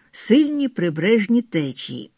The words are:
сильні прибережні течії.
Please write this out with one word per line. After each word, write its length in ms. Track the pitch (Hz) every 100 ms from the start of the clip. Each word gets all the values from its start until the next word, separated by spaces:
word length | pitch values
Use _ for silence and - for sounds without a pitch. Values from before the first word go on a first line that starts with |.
| _
сильні 560 | - - 262 294 294 269
прибережні 720 | - 175 156 180 226 202 233
течії. 720 | 233 160 143 - - 127 -